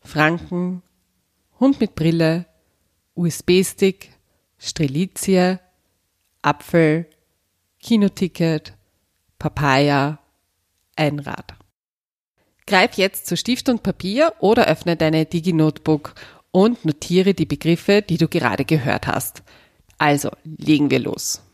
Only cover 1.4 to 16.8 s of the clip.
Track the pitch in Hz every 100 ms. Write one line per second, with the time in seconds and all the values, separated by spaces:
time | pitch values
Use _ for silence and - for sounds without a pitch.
1.4 | _ _ 262 277 214 - 160 165 160 165
2.4 | 170 _ _ _ _ _ _ - 170 -
3.4 | - 180 185 - 196 190 - _ _ _
4.4 | _ _ - - 151 139 190 - - 185
5.4 | 180 185 _ _ _ _ _ _ _ _
6.4 | 151 - - 170 156 156 170 _ _ _
7.4 | _ _ _ _ - 226 202 - 180 -
8.4 | 165 156 - - _ _ _ _ _ _
9.4 | 151 - 143 135 143 143 143 151 _ _
10.4 | _ _ _ _ _ - 151 147 143 -
11.4 | - - _ _ _ _ _ _ _ _
12.4 | _ _ - 190 226 - 190 - - 175
13.4 | - 247 - 233 - - 185 226 320 -
14.4 | 190 233 - 160 175 170 156 160 156 175
15.4 | 165 165 156 151 - 151 - - - -
16.4 | _ 185 208 240